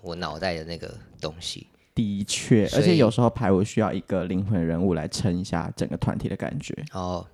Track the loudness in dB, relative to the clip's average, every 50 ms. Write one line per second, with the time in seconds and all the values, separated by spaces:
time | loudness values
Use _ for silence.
0 | -12 -10 -8 -6 -6 -6 -6 -4 -2 -2 -2 -4 -6 -8 -10 -10 -10 -12 -14 -14
1 | -18 -20 -12 -8 -8 -8 -8 -8 -10 -10 -10 -12 -14 _ _ _ _ _ -4 -2
2 | -2 0 -2 -4 -4 -4 -4 -2 2 6 6 6 6 4 4 4 4 6 6 6
3 | 6 6 6 4 2 2 2 2 2 4 4 4 2 2 0 0 0 0 0 -4
4 | -4 -2 -2 -2 -2 0 -2 -2 0 0 0 0 2 0 0 2 2 2 2 0
5 | -2 -4 -4 -2 0 0 0 0 -2 -2 -4 -4 -4 -4 -6 -6 -6 -4 -4 -4
6 | -2 -2 -2 -2 -4 -4 -6 -6 -6 -6 -6 -8 -8 -8 -10 -10 -10 -10 -8 -6
7 | -4 -4 -4 -6 -8 -10